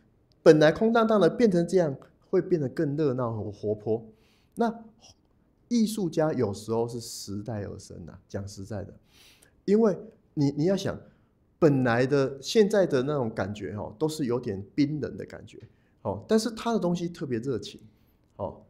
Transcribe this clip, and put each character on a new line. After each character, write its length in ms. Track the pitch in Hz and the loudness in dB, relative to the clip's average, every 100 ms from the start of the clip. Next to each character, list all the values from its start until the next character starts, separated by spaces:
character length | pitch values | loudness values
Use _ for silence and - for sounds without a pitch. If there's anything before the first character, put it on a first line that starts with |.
| _ _ _ _ | _ _ _ _
本 160 | 175 156 | 8 10
来 140 | 156 | 8
空 200 | 160 220 | 4 2
荡 140 | 233 220 | 4 4
荡 140 | 220 | 4
的 100 | 202 | 4
变 220 | 214 233 | 4 4
成 160 | 175 170 | 4 2
这 100 | 185 | 2
样， 180 | 160 135 - _ _ | 0 -2 -12 _ _
会 120 | 190 | -2
变 180 | 180 175 | 0 -2
得 80 | 131 | -2
更 260 | 131 156 143 | -2 -2 0
热 180 | 151 | 0
闹 200 | 127 120 | 0 -2
和 180 | 113 107 | -4 -8
活 240 | 104 107 110 | -6 -4 -4
泼。 280 | - 113 - - _ _ _ - | -2 -4 -4 -20 _ _ _ -4
那 280 | 233 220 - _ - _ _ _ _ _ _ | -4 -4 -14 _ -20 _ _ _ _ _ _
艺 180 | 240 214 | 0 0
术 240 | 220 175 | -2 -2
家 240 | 156 156 | 0 0
有 180 | 131 104 | 0 -2
时 200 | 98 - | -2 -4
候 160 | 113 117 | -2 -2
是 120 | 120 | -6
时 440 | 113 - - 101 | -12 -12 -10 -10
代 180 | 107 110 | -8 -8
而 140 | 92 90 | -8 -12
生 180 | - 92 82 | -16 -16 -16
啊， 120 | - _ | -20 _
讲 200 | 101 98 | -10 -10
实 160 | 98 | -12
在 200 | 95 104 | -12 -10
的， 100 | 95 - _ _ - _ _ _ - | -10 -16 _ _ -20 _ _ _ 0
因 140 | 208 | 4
为 160 | 226 170 - - _ | 4 0 -6 -20 _
你， 160 | - 143 139 | -2 0 2
你 80 | 165 | 0
要 100 | 196 | 0
想， 240 | 127 78 - _ _ _ _ _ | -2 -8 -12 _ _ _ _ _
本 240 | 160 135 | 4 4
来 240 | 123 117 131 | 4 2 2
的， 340 | 139 135 - | 2 0 -4
现 260 | - 226 208 | 0 2 4
在 200 | 214 170 | 4 2
的 160 | 135 | 0
那 100 | 131 | 0
种 160 | 147 113 | -2 -4
感 240 | 113 98 | -4 -6
觉 240 | 104 92 101 | -6 -8 -8
哈， 160 | 80 - | -10 -4
都 100 | 156 | -4
是 160 | 156 123 | -2 -2
有 140 | 120 | -2
点 260 | 113 95 101 | -4 -8 -6
冰 260 | - 143 151 | 0 0 0
冷 160 | 107 95 | -6 -8
的 80 | 101 | -12
感 200 | - - | -14 -18
觉， 140 | - - _ _ _ | -20 -20 _ _ _
哦， 220 | 107 95 - | -8 -6 0
但 120 | 220 | 0
是 100 | 226 | 0
他 240 | 226 233 | -4 -4
的 60 | 220 | -2
东 160 | 175 170 | 0 -2
西 120 | 170 | -4
特 180 | 170 156 | -8 -6
别 100 | 117 | -4
热 220 | 135 113 | -4 -6
情， 200 | - - - _ _ _ _ - | -8 -16 -20 _ _ _ _ -12
哦， 240 | 92 - - | -10 -10 -20